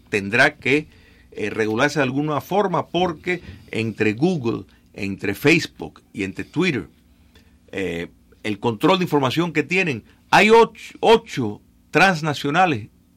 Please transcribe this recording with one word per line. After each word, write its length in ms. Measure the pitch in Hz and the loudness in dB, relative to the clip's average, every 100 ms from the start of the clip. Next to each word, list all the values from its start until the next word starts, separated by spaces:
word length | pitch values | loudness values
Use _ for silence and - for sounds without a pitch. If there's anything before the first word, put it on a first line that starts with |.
| - | -6
tendrá 480 | 208 196 233 220 - | -4 0 2 2 2
que, 320 | 123 143 156 - - _ _ | 0 0 -2 -14 -20 _ _
eh, 200 | - 104 | -10 -6
regularse 500 | 107 107 110 147 147 | -2 -2 0 0 0
de 40 | |
alguna 360 | 127 135 151 147 | -2 -2 -4 -4
forma, 480 | - 190 196 160 - | -2 -2 0 -2 -2
porque 540 | 170 180 160 180 175 - - - | -2 -2 -4 -6 -6 -8 -20 -10
entre 440 | 113 113 110 107 | -6 -4 0 0
Google, 500 | 107 170 175 117 113 - _ _ | 2 0 0 -2 -4 -8 _ _
entre 420 | - 98 95 98 | -10 -8 -6 -6
Facebook 680 | 98 143 170 - - 80 - _ | -2 2 2 0 -10 -14 -14 _
y 120 | - | -8
entre 200 | 98 92 | -8 -8
Twitter, 440 | 90 143 185 127 78 _ _ _ _ _ _ _ _ | -8 -4 -2 -2 -6 _ _ _ _ _ _ _ _
eh, 380 | 95 92 85 85 _ _ _ | -8 -6 -6 -10 _ _ _
el 160 | 107 101 | -8 -4
control 400 | 120 107 156 185 | -4 0 0 0
de 60 | |
información 480 | 180 147 135 147 175 | 0 0 0 -2 -2
que 100 | 151 | -2
tienen, 400 | 143 180 180 113 - _ - | -2 -2 -2 -4 -10 _ 0
hay 200 | - 208 | 4 6
ocho, 480 | 226 220 - - - | 6 6 2 -20 -2
ocho 600 | 196 226 - - 110 104 _ _ _ | 4 4 2 -6 -6 -6 _ _ _
transnacionales, 960 | 156 190 170 156 135 143 160 185 120 110 _ _ | 2 2 2 -4 -4 -2 2 2 0 -8 _ _